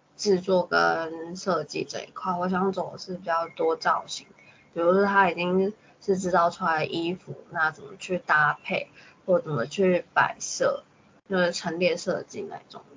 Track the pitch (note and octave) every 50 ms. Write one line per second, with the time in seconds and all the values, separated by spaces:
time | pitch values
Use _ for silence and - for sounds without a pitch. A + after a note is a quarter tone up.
0 | _ _ _ - - G#3 F#3+ F3 F#3 G3 F#3 F3+ F3 - E3+ E3+ E3+ E3+ E3 E3
1 | E3 D#3+ E3 E3 E3 E3+ F3+ F#3 - G3 F3 D#3 D3 - - D#3 - - - A2
2 | - - _ - - F#3 F3+ F3 F3+ F#3 F#3+ F3+ F#3+ G3 F#3 F#3 D#3+ - - -
3 | - F#3+ F#3 F3+ F#3+ E3+ E3 E3 E3+ E3 - - D#3+ D#3+ D#3+ - - F3 - -
4 | - - - - - _ - _ - - - _ _ _ _ E3 E3+ F3 F#3 G3
5 | G3+ G3 G3+ G3 F#3+ F3 - E3+ F3 F3+ F3+ F#3+ F#3+ G#3 - - _ _ _ _
6 | - G3+ F#3+ F#3 F#3 F3 F3 F3 E3+ - - - F#3+ E3+ D#3+ D#3 D3+ - - E3
7 | E3 E3+ F#3 - - C#3+ C#3+ - - - - E3+ D#3 D#3 D3+ - - - F#3 -
8 | - - F#3 F3 - - D#3+ D3+ D3+ D3 D3+ - - - - - - - _ -
9 | - - _ _ _ G3 F3+ E3+ E3+ D#3 D3 A#2 A2+ - - G3+ F#3+ F#3 F3+ E3+
10 | - _ _ D3 B2+ - - - - - - - E3+ - - - - _ _ _
11 | _ _ _ _ _ - F#3+ F#3 F3 F3 F3+ - - E3+ D#3+ F3 F3+ F3 E3 F3
12 | - F#3+ E3 - - - - A2 F2 - - - - _ - - - _ -